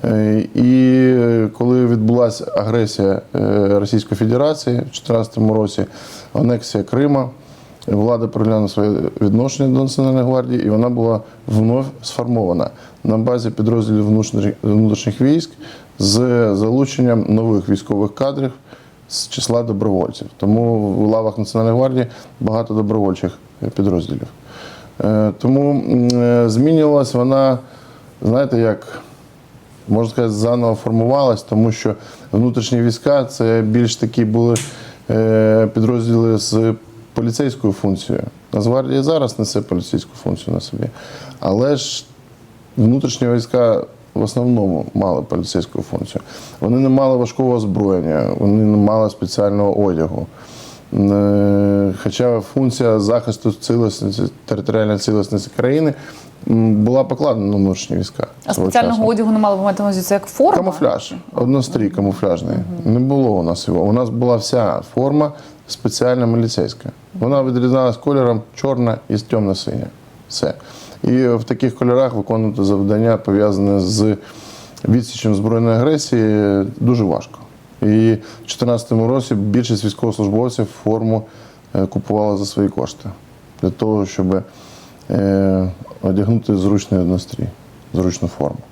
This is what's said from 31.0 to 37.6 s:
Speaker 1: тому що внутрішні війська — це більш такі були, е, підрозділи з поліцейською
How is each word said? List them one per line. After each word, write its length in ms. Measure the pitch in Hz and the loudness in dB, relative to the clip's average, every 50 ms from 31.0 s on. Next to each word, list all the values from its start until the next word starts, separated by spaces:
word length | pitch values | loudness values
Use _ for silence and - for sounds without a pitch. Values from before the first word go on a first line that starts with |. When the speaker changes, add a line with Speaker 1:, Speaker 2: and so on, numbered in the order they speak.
| 117 120 131 143 139 127 113 107 | 2 2 2 2 4 2 2 0
Speaker 1:
тому 300 | - - - 107 113 113 | -2 -2 2 2 2 2
що 220 | 107 - - 110 107 - - - - - - - | 0 0 -2 -4 -4 -4 -10 -20 -20 -20 -14 -4
внутрішні 480 | - 101 117 123 117 123 110 - 123 120 | -2 0 0 2 0 -2 -2 0 0 2
війська — 440 | 117 120 110 - - 147 143 143 131 131 | 2 0 0 0 0 2 2 2 0 -2
це 320 | - - 117 113 113 113 | -4 -2 0 2 2 2
більш 340 | 110 107 110 120 120 113 - | 2 2 2 2 2 2 0
такі 280 | - - 113 - - 120 | -2 -4 -4 0 0 0
були, 300 | 110 107 117 117 120 120 110 - - - - - - - - - - | 2 2 2 2 2 2 0 -2 -6 -14 -18 -18 -20 -20 -20 -6 -2
е, 560 | 117 110 110 110 110 110 110 110 110 135 110 107 - | 0 0 2 2 2 4 4 4 4 4 2 2 2
підрозділи 640 | 117 110 123 123 120 113 117 117 117 117 113 113 104 | 0 0 2 2 0 0 2 2 2 4 2 2 0
з 360 | 107 - 107 110 113 113 113 113 - - - - - - - | -2 0 0 2 2 2 0 -2 -8 -20 -20 -20 -20 -8 -6
поліцейською 580 | - 113 117 113 - 147 135 - - | -4 -4 -2 -2 -2 -2 -4 -2 -2